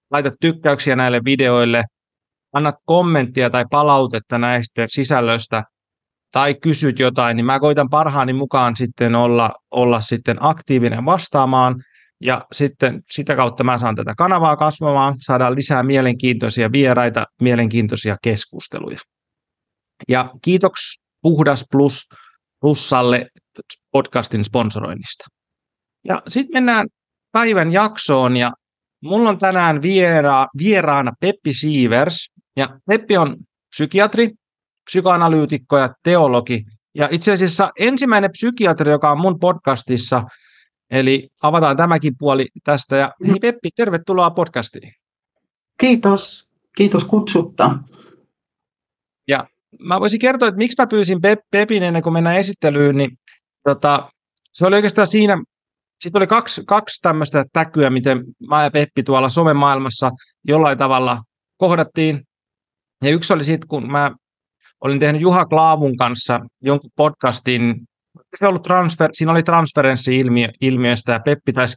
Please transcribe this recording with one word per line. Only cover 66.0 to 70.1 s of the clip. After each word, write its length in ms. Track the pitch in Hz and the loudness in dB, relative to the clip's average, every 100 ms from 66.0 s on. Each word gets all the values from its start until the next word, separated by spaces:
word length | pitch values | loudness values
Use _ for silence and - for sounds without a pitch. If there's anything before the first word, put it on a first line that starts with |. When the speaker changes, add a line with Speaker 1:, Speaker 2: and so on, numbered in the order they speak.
| 123 120 - 120 110 _ | -2 -4 -4 -4 -6 _
Speaker 1:
jonkun 280 | 135 143 131 - | -2 -2 -4 -2
podcastin, 760 | 151 151 131 113 123 123 120 113 117 _ _ _ _ - | -2 0 -4 -2 -2 0 0 -2 -10 _ _ _ _ -2
se 100 | - | 0
ollut 200 | 180 170 | 0 0
transfer-, 440 | 185 170 165 156 | 0 0 0 -2
siinä 200 | - 160 | 0 0
oli 100 | 165 | 0
transferenssi-ilmiö-, 1080 | 165 170 156 - 135 131 127 | 2 2 2 0 0 0 0